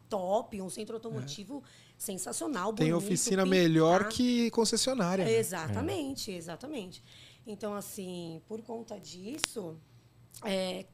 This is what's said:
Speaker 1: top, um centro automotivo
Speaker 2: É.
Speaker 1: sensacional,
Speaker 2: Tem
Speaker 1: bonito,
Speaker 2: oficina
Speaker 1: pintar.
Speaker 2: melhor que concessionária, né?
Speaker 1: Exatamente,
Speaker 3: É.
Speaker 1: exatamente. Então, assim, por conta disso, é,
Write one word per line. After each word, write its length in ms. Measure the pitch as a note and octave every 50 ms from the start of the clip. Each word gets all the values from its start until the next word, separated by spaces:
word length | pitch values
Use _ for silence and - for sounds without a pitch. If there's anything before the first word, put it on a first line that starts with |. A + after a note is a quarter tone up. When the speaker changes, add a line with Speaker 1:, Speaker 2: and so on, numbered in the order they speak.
| - -
Speaker 1:
top, 500 | A3+ G3 F3+ F3+ G3 A3+ B3 - - G3
um 80 | F#3+ F3+
centro 280 | - A3+ G#3+ G#3+ A3
automotivo 680 | A3+ A3+ A3+ A3+ G#3+ - C#3 - - G3 F#3 C#4+ C#4+ -
Speaker 2:
É. 280 | - - - - - _
Speaker 1:
sensacional, 760 | - - - F#3+ F3+ - B3 A#3 - E4 E4 C#4 F#3 F3+ G#3+ A3
Speaker 2:
Tem 160 | G3+ D#3 D#3
Speaker 1:
bonito, 140 | E3+ E3+ G3
Speaker 2:
oficina 360 | G3+ F3+ - - - G3 F#3+ F#3+
Speaker 1:
pintar. 140 | F#3 F#3 F#3
Speaker 2:
melhor 500 | F3 E3 D#3+ D#3+ D#3+ E3 F3 - G3+ G#3+
que 420 | - - B3 B3 B3 A#3+ A#3 A3+
concessionária, 760 | - - A3+ - A#3 G#3+ - B3+ C4+ B3+ F#3 F3 F#3 F#3+ F3+
né? 80 | A3+
Speaker 1:
Exatamente, 1000 | A3+ A3+ G#3+ D#3+ F#3 E3+ D#3+ D#3 G#3 G3 C#4 E4+ G4+ F4 C#4+ C4+ C4+ B3+ - -
Speaker 3:
É. 60 | F#3
Speaker 1:
exatamente. 680 | F3 D#3+ E3+ E3 - - C#4+ D#4 B3 F#3 F#3 - - - - - - - - - - -
Então, 280 | - G#3 G3 - G#3 G#3
assim, 680 | G3+ F#3+ - - G#3+ F#3+ F#3 F3+ F3 E3+ E3 D#3+ D#3+ -
por 140 | - G#3+ A3+
conta 360 | A3 - A3+ A#3 A3+ - G#3+ G3
disso, 760 | E3 D3+ E3+ F3+ F#3 G#3+ C#4+ E4+ - - - A3+ F#3 E3 D#3+ D#3+ - - - - - _ _ - - - - - -
é, 400 | G#3+ G3 F#3+ F#3+ F#3 F3+ F#3+ F#3+ -